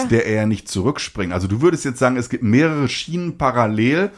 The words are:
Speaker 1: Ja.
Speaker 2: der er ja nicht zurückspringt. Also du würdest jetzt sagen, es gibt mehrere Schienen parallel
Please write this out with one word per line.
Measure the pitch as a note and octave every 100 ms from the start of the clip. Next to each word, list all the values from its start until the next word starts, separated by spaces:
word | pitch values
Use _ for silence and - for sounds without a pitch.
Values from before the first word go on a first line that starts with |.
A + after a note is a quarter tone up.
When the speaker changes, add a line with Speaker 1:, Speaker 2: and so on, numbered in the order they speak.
Speaker 1:
Ja. | B3+
Speaker 2:
der | A#2 A#2
er | A2
ja | G#2+
nicht | G#2+ -
zurückspringt. | G2+ G#2 D3 - - F#2
Also | F2+ F#2+
du | G#2+
würdest | E3 D#3+ C#3+
jetzt | B2
sagen, | B2+ B2+
es | A#2+
gibt | B2+
mehrere | A2 A#2+ D#3+ D3+ C3
Schienen | - - E3+ F3 D#3+
parallel | C3+ B2 A2 G#2+ A#2 D#3 G3